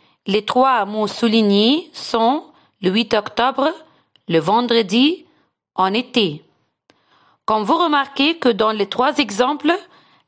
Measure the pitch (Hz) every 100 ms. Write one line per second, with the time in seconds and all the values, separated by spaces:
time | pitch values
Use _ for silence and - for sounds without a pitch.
0 | _ _ - 214 208 247 269 247 196 214
1 | 208 - 233 226 208 202 220 302 381 -
2 | - 233 226 294 - _ _ - 185 202
3 | 233 220 208 - 247 254 302 392 - _
4 | _ _ - 165 156 220 240 233 196 220
5 | 285 359 - _ _ _ _ - 190 214
6 | 247 247 190 147 _ _ _ _ _ _
7 | _ _ _ _ - 220 202 330 339 294
8 | 269 - 285 330 254 196 220 214 196 -
9 | 262 262 226 202 254 294 302 370 - _
10 | _ _